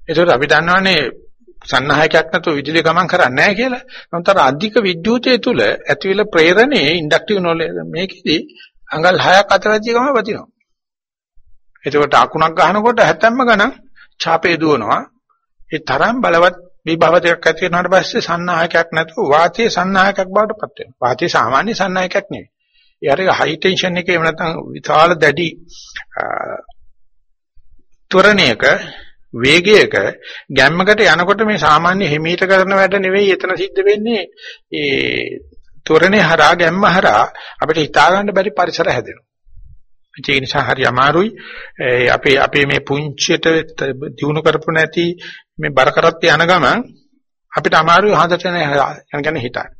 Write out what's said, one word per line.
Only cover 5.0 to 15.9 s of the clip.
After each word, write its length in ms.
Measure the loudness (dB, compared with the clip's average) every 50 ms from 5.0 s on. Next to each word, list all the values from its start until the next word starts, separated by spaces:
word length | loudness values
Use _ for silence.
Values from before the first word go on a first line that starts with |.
| -2 -2 -2 0 2 0 0 0
තුල 200 | 0 -2 0 0
ඇතිවෙල 640 | 0 0 -2 -4 -4 -4 -4 -2 -2 -2 -2 -2 -2
ප්‍රේරණයේ 640 | 0 2 4 4 4 4 4 4 2 2 0 0 0 0
ඉන්ඩක්ටිව් 440 | -2 0 0 0 -2 0 -2 -2 -2
නොලෙජ් 320 | 0 -2 -2 -2 -4 -6 -6 -8 -10
මේකෙදි 480 | -8 -8 -8 -8 -8 -10 -10 _ -2 -2 -2 -4 -10 _ -20 -20 _ _ _ -14 -10
ඇඟල් 280 | -6 0 2 2 2 2
හයක් 280 | 2 4 4 4 4 2
අතර 220 | 0 0 2 0
ඇති 180 | -2 0 -2 -2
ගමන් 220 | -2 0 0 0 -2
වදිනවා. 340 | -2 -2 -4 -8 -10 -12 _ _ _ _ _ _ _ _ _ _ _ _ _ _ _ _ _ _ -20 -20 -20 -20 -20 _ _ _ _ -8
එතකොට 320 | -2 0 0 0 4 4
අකුණක් 400 | 4 4 2 0 -2 -2 0 2
ගහනකොට 440 | 2 2 2 2 2 0 0 2 4
හැතැම්ම 400 | 2 2 2 2 0 0 2 2
ගණන් 340 | 2 2 2 2 2 -2 -4 -10 _ -20 -20 -20 -20 _ _
ඡාපේ 400 | _ -2 -2 -2 0 0 -2 -2
දුවනවා. 440 | 0 0 0 0 0 0 -2 -2 -2 -2 _ _ _ _ _ _ _ _ _ _ _
ඒ 180 | -14 -10 -10 -10
තරම් 360 | -6 -4